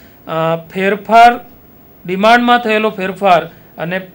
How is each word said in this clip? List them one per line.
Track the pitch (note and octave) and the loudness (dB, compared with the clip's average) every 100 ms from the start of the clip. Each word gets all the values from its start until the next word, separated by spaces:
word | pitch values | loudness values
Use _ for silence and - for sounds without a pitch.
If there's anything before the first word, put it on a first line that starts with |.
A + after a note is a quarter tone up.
| - _ - | -20 _ -10
અ, | D#3+ E3 E3 | -4 -2 -4
ફેરફાર, | - F#3+ G3 G3+ - A3+ A#3+ B3+ - - _ _ _ _ F3 | -6 -4 -4 -4 2 6 6 4 -8 -20 _ _ _ _ -10
ડિમાન્ડમાં | F#3 G#3+ A#3+ A#3+ A#3+ | -2 2 2 2 0
થયેલો | A#3 G#3+ A3 | 0 -2 -2
ફેરફાર | F#3+ F#3+ F#3 G3+ E3+ E3 - _ - | -4 -10 -4 0 0 0 -14 _ -12
અને | D#3+ F#3+ F#3+ | -8 -8 -10